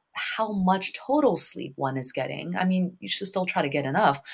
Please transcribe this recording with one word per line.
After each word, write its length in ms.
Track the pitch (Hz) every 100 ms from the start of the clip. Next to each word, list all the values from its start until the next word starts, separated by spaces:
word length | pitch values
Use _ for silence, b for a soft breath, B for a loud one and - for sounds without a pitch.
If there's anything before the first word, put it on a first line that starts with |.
| _
how 400 | - - - 220
much 400 | 202 185 190 185
total 440 | - - 294 269 160
sleep 360 | - - - -
one 220 | 135 135
is 140 | 131
getting. 440 | 135 127 - 165 180
I 100 | 185
mean, 320 | 185 180 -
you 80 | 196
should 200 | - 190
still 180 | 190 180
try 160 | 185
to 80 | 143
get 160 | 147 135
enough, 360 | 170 143 139 B